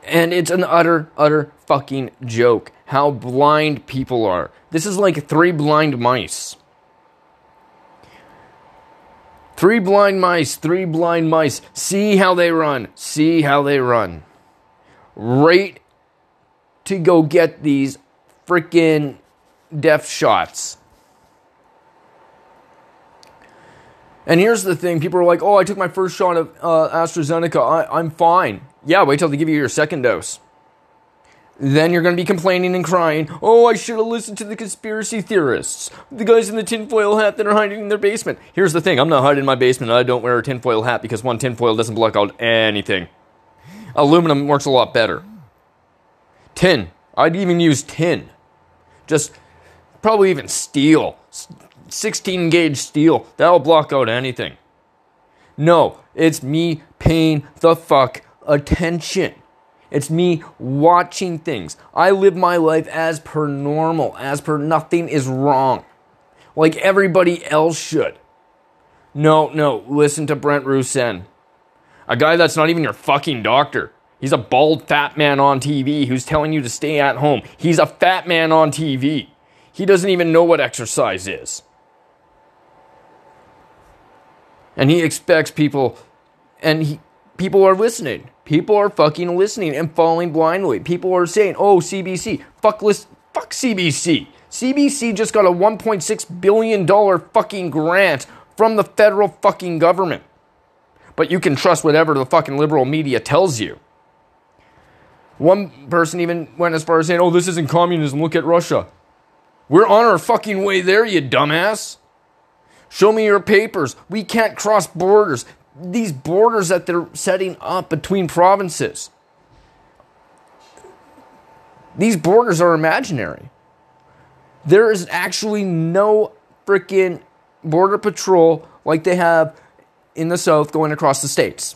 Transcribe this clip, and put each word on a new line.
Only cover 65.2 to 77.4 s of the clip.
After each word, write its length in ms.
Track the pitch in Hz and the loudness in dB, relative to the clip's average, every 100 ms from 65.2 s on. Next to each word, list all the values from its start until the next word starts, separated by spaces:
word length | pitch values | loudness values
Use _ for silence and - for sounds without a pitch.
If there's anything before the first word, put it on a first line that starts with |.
| 131 | -4
wrong. 560 | 131 139 131 135 113 - _ _ _ _ _ _ - | -2 0 2 0 -2 -8 _ _ _ _ _ _ -2
Like 200 | 160 151 | -2 0
everybody 680 | 190 196 196 175 175 170 - | 0 2 2 2 0 -2 -4
else 320 | 151 160 156 | 0 0 -2
should. 400 | - 156 98 - _ _ _ _ _ _ _ _ _ | -6 -4 -4 -8 _ _ _ _ _ _ _ _ _
No, 380 | 143 156 156 147 | 0 4 4 2
no, 340 | 151 151 117 113 | 0 -2 -2 -4
listen 400 | 143 147 147 151 | 0 0 0 -4
to 100 | 143 | -4
Brent 280 | 147 143 | -2 -2
Rusin. 600 | 131 135 127 139 120 95 92 _ _ _ _ _ _ _ - | 0 -2 -2 -2 -4 -4 -14 _ _ _ _ _ _ _ -6
A 80 | 120 | 2
guy 200 | 151 170 | 2 4
that's 200 | 160 160 | 2 2
not 140 | 156 | 0
even 120 | 170 | 0
your 100 | 139 | -4
fucking 500 | 98 - 143 165 131 | -4 -2 -2 -2 -4
doctor. 500 | 107 127 143 127 80 _ _ _ | 0 0 0 -4 -8 _ _ _
He's 120 | 135 | -2
a 60 | 143 | -2
bald 500 | 110 127 151 156 - | 0 2 2 0 0
fat 280 | 147 147 - | -2 0 0
man 220 | 147 139 | 0 4
on 220 | 139 135 | 2 2
T 220 | 131 147 | -2 -4
V 240 | 131 147 135 | -4 -2 -2
who's 180 | 127 | -4
telling 280 | - 156 156 | -2 -4 -2
you 80 | 156 | -4
to 60 | 120 | -6
stay 300 | - 147 151 | -6 -4 0
at 180 | 139 127 | 0 0
home. 260 | 147 135 | 0 0